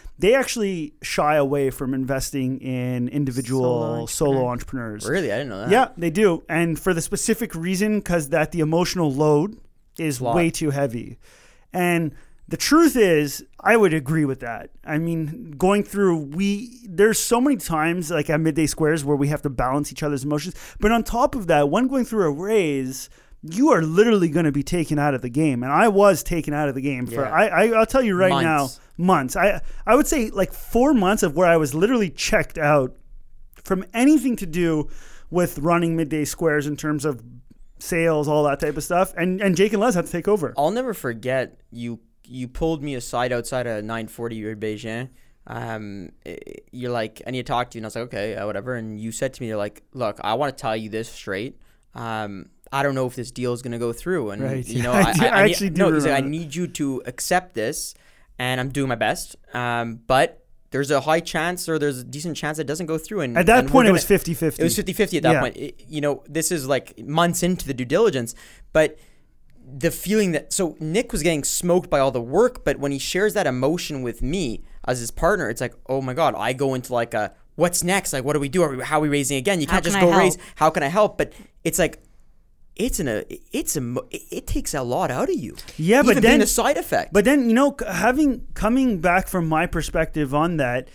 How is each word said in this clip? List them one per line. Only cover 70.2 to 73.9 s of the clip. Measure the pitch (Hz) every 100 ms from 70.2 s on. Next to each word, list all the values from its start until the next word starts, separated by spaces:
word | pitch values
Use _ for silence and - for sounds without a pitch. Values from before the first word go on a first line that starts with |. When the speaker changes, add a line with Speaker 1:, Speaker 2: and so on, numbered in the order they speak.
| 196
Speaker 3:
that, | 156 -
so | - 175 -
Nick | 156 185 233
was | -
getting | 160 156
smoked | 135 - 175 175 -
by | 147
all | 135
the | 123
work, | 117 160 247 247 -
but | -
when | 143
he | 139
shares | - 180 208
that | 208 160
emotion | 127 135 175 -